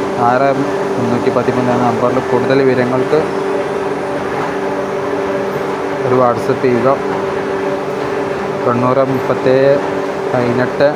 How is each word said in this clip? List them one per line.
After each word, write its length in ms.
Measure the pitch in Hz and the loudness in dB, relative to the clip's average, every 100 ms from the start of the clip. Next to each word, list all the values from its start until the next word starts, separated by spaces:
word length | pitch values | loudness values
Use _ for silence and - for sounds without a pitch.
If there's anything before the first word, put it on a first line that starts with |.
| - - 120 | -4 0 2
ആറ് 200 | 123 139 135 135 - - - | 4 2 2 0 -2 -2 -2
മുന്നൂറ്റി 320 | 117 120 135 127 | 0 0 2 2
പതിമൂന്ന് 360 | 123 123 123 | 2 0 2
എന്ന 140 | 123 120 | 2 2
നമ്പറിൽ 340 | 117 123 127 127 | 2 0 0 0
കൂടുതൽ 300 | 127 - 135 | 0 2 4
വിവരങ്ങൾക്ക് 580 | 135 127 123 127 127 151 160 - - - - - - - - - - - - 196 - 190 196 196 196 196 196 196 - - - - - - 131 | 4 2 2 0 2 2 0 -2 -2 -2 -2 -4 -4 -4 -4 -4 -4 -4 -4 -4 -4 -4 -4 -4 -4 -2 -2 -2 -2 -4 -4 -4 -4 -2 0
ഒരു 80 | |
WhatsApp 480 | 127 123 117 - 131 | 2 2 2 0 0
ചെയ്യുക. 340 | 135 123 123 139 - - - - - 190 190 190 196 202 - - - - - - - | 2 2 2 2 0 -2 -2 -4 -4 -4 -4 -4 -4 -4 -4 -4 -4 -4 -4 -2 0
തൊണ്ണൂറ് 380 | 120 123 127 135 | 2 2 2 2
മുപ്പത്തേഴ് 600 | 131 - - 131 131 135 143 - - - - - | 0 0 0 2 4 4 4 2 -4 -4 -4 -2
പതിനെട്ട് 540 | 127 123 120 123 120 143 | 0 0 0 0 2 2